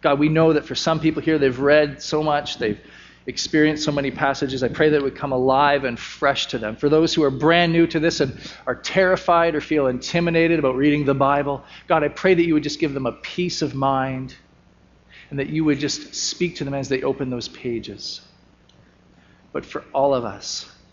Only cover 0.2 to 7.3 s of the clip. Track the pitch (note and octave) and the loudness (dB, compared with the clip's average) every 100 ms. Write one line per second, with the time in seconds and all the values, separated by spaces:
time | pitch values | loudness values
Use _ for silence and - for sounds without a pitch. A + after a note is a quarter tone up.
0.2 | D3+ D#3 D#3+ D3+ - B2+ - D#3+ D#3 D#3 | 2 4 4 4 -2 -4 -2 0 0 0
1.2 | D#3+ D#3 C#3 B2 C#3+ D3+ D3+ C3 - D3+ | 0 2 2 2 4 4 4 -4 -6 -2
2.2 | D#3 D3 C#3 - A2 G2+ - - - - | 0 -2 -4 -6 -4 -4 -10 -20 -20 -16
3.2 | - - - D#3 D3+ D3+ - C#3+ C#3 - | -12 -8 -2 4 4 2 -2 -2 -4 -4
4.2 | C#3+ C3+ C#3 C3 B2+ - D#3 D3+ C#3 C3 | -6 -4 -4 -4 -4 0 2 2 -2 -6
5.2 | C#3+ C3 C3 C3 C#3+ C#3+ C3 A#2 - - | -6 -2 2 4 4 2 -2 -8 -12 -2
6.2 | C#3+ C3+ - B2 G#2+ A2+ D3 D#3 D#3+ D#3+ | 0 0 -4 -6 -6 -2 2 4 4 2
7.2 | C#3+ | 0